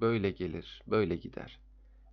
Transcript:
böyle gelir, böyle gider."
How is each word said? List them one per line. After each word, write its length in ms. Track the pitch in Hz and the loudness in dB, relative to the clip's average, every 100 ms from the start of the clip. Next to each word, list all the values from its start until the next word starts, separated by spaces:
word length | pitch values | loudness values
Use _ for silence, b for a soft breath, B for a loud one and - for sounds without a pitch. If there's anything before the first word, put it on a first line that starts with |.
böyle 300 | 113 117 98 | 2 4 2
gelir, 520 | 90 90 82 - - - | 0 -4 -6 -10 -16 0
böyle 300 | 107 95 87 | 2 2 0
gider." 440 | - - - - - b b b b | -4 -10 -12 -16 -20 b b b b